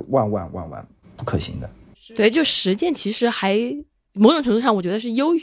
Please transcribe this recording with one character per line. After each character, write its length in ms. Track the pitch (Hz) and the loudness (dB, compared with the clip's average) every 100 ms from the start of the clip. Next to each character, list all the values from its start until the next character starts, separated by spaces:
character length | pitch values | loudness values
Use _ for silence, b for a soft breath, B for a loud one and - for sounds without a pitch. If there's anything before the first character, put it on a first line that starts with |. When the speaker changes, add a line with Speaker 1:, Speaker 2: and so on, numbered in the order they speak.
| - | 0
Speaker 1:
万 220 | 131 107 | 0 0
万 200 | 101 85 | -2 -6
万 180 | 92 78 | -12 -12
万 180 | - - _ - - | -14 -18 _ -20 -12
不 80 | |
可 120 | - 80 | -4 -4
行 220 | - - | -4 -10
的。 100 | - - - - - 226 | -12 -16 -20 -20 -10 2
Speaker 2:
对， 140 | 214 | 2
就 140 | 277 | 4
实 320 | 302 - 185 208 | 2 2 0 0
践 180 | 349 | 0
其 160 | 294 202 | -2 -4
实 180 | 220 233 | -2 -2
还 300 | 220 196 208 240 285 - _ _ | 0 0 0 -2 -6 -12 _ _
某 180 | 196 220 | 4 6
种 100 | 320 | 6
程 140 | 240 | 2
度 60 | 214 | 0
上 140 | 254 | 2
我 60 | 208 | 0
觉 80 | 175 | 0
得 100 | 208 | -4
是 120 | 240 | -2
优-， 220 | 226 302 330 | 0 0 0